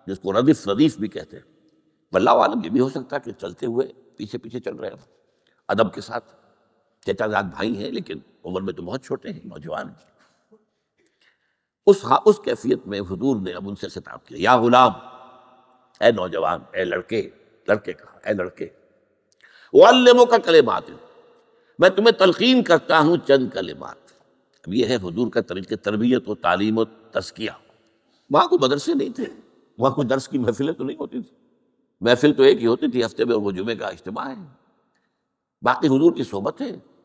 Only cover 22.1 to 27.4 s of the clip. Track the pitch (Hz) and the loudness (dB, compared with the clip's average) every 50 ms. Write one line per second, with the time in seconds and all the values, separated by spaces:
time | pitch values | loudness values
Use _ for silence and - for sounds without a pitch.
22.1 | - - 190 180 165 - 226 254 262 247 - - 165 156 - - 175 160 147 160 | 4 4 2 2 2 2 2 4 4 4 4 2 2 2 2 2 2 2 4 4
23.1 | 175 139 - - 139 135 127 98 - 92 92 - - - - - - - _ _ | 2 2 2 2 2 2 2 -2 -6 -8 -8 -8 -10 -14 -16 -16 -18 -20 _ _
24.1 | _ _ _ _ _ _ _ _ _ _ - 82 98 127 117 104 127 110 92 87 | _ _ _ _ _ _ _ _ _ _ -12 -6 -2 -2 0 0 -2 -4 -4 -6
25.1 | 85 110 123 107 - 117 - - 90 98 92 - 107 101 - 101 107 104 117 120 | -4 -4 -4 -2 -2 -4 -4 -4 -8 -12 -10 -10 -10 -6 -4 -4 -2 0 0 0
26.1 | 127 123 - 101 104 - - 87 90 92 104 110 110 113 110 110 - _ _ _ | 0 0 -2 -6 -8 -4 -2 0 0 0 0 0 0 0 -2 -4 -6 _ _ _
27.1 | - 107 - - - - | -8 -8 -8 -8 -10 -12